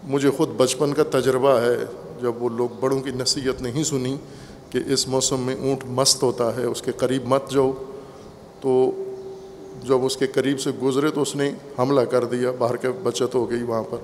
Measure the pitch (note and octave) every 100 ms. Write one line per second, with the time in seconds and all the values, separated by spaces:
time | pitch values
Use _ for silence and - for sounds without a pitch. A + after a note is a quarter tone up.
0 | - C#3 C#3 C3+ D#3 A2 B2 - D3 C#3+
1 | D3+ C#3 B2 B2+ C3+ B2+ A#2+ A#2+ A#2 -
2 | - C#3 B2 A#2 A#2+ A2+ B2 A2 C3 C3+
3 | C3 B2 B2 - C3 B2 B2+ A#2+ D#3 C#3
4 | B2+ C#3 - - - - - B2+ - C3+
5 | B2+ C3 C3 C3+ B2+ C3 C3+ C3+ B2 B2
6 | C3 - C3 A#2 A#2 A2+ B2 A2+ - A#2+
7 | C3 C3 A2+ C3+ C3+ C#3 C3+ C3 - -
8 | - - - - - - C3+ B2+ C3 -
9 | - - - - - - - - A#2+ C3
10 | C3 - C3 C3+ C3 C#3+ D3 A#2+ B2+ C3
11 | D3+ D3 C#3 C#3+ C#3+ - - - B2+ C#3
12 | A#2 B2 A#2+ B2 B2 B2+ A#2+ A#2+ B2+ B2+
13 | B2 A#2 B2 B2+ A2 A#2 A#2+ A2+ G#2 A#2+